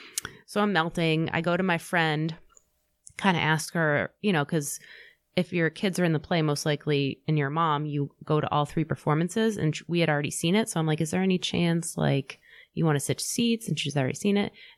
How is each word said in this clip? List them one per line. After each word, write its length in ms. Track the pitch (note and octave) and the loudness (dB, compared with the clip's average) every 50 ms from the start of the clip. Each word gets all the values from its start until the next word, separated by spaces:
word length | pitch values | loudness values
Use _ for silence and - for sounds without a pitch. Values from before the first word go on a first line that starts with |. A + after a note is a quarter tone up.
| - - - - - - - - _ | -18 -12 -10 -10 -10 -10 -12 -20 _
So 120 | - - G#3 | -6 -2 0
I'm 140 | G#3 G#3 F#3+ | 0 2 2
melting. 560 | D#3+ D#3+ E3+ - F3+ E3 D#3+ D#3 D#3+ E3 - | 2 0 0 0 0 2 2 2 2 0 0
I 100 | - E3+ | -2 -2
go 140 | E3 F3 F3 | 0 0 0
to 80 | F3 F#3+ | 0 2
my 140 | F#3 E3+ | 0 0
friend, 580 | E3 - - - F3 E3 D#3+ D3+ D3 D#3 D#3+ D#3+ - - - _ _ _ _ _ _ _ _ _ _ _ - - | -2 -2 -2 0 0 2 2 0 0 -2 -4 -6 -8 -14 -20 _ _ _ _ _ _ _ _ _ _ _ -20 -8
kinda 220 | - - G3 F3 D#3 | -2 0 0 2 2
ask 360 | - D3+ D#3+ D#3 - - - | 2 2 0 0 -2 -4 -2
her, 360 | F3 D#3+ D3+ D3 C3+ F2+ - _ _ | 0 2 2 2 2 0 -2 _ _
you 120 | - G#3+ F#3 | -2 0 2
know, 100 | D3+ C#3+ | 2 0
'cause 360 | - E3+ D#3+ C#3+ - - - - - - - - - - _ _ _ - | 0 -2 -2 -2 -4 -8 -10 -14 -18 -20 -20 -20 -20 -20 _ _ _ -2
if 180 | F#3 F3 - F#3 | -2 -2 0 0
your 160 | F3+ E3 D#3 | 0 0 0
kids 300 | - - - F#3+ E3+ - | 0 -2 -4 -2 0 0
are 40 | F3+ | 2
in 100 | E3 D#3+ | 2 2
the 60 | D3+ | 0
play, 220 | - - F#3 E3 | -2 -2 0 0
most 240 | D#3 D3+ D3 - - | 2 2 0 0 0
likely, 560 | D#3+ D3 C#3+ - D3+ D3 C#3 C#3 C3+ - - _ | -2 -2 -2 0 0 0 2 0 -2 -4 -4 _
and 100 | - D#3 | 0 0
your 140 | D3+ C#3+ C#3 | 0 0 0
mom, 340 | D3 E3 E3 D#3+ D3 D3 D3+ | 0 0 0 2 0 0 -2
you 240 | D3+ D3 D3 C#3+ C#3 _ - - | -2 -4 -4 -4 -4 _ -8 -4
go 160 | - D#3 D3+ | 0 0 0
to 100 | - - | 0 0
all 140 | - D3 D3 | 0 0 0
three 180 | - - E3+ D3+ | 0 0 -2 -2
performances. 720 | - C#3 - - D3+ D3 D#3 E3+ F3 - A3+ A3 A3+ G#3 | -2 -2 -2 0 2 2 2 2 0 0 0 0 0 0
And 200 | - - D#3 D3 | 0 0 0 0
sh-, 80 | - - | -2 -4
we 120 | - E3+ F3 | -2 0 2
had 100 | E3 D#3 | 2 2
already 220 | D3 D3 C#3+ - | 2 0 0 -4
seen 240 | - - - E3 F#3+ | -4 -2 0 2 2
it. 120 | G#3+ A3+ | 2 2
So 120 | - - E3+ | 0 -2 -2
I'm 80 | D#3+ | 0
like, 120 | D#3+ D#3 D#3 | 0 0 0
"Is 120 | D#3+ D#3 | 0 0
there 100 | - F3+ | 0 0
any 160 | F#3 F#3+ F#3 | 2 2 2
chance, 580 | F3+ - - - F3 F3 E3+ E3 E3+ E3+ - - | 2 0 -2 0 0 2 2 2 0 -2 -4 -2
like, 440 | E3+ D#3 C#3+ C#3 C#3 C3+ - - - _ - - - - _ - | 0 2 2 2 0 -2 -4 -10 -20 _ -20 -20 -20 -20 _ -4
you 120 | C3 E3 | 0 2
wanna 140 | D#3+ C#3+ C#3 | 2 2 0
switch 220 | - - C3+ - | 0 -2 -4 -4
seats?" 460 | - - - - A#3+ A#3 A#3 A3+ - | -4 -4 -2 0 0 0 0 -2 -2
And 120 | - D#3 - | -4 -4 -4
she's 180 | - C#3+ C#3+ | -4 -2 -2
already 180 | C#3+ C3 B2+ C#3 | 0 0 0 -2
seen 220 | - - G3+ G3 | -2 0 0 0
it. 140 | G3+ G3+ - - - - - - | 0 0 -2 -6 -12 -20 -18 -8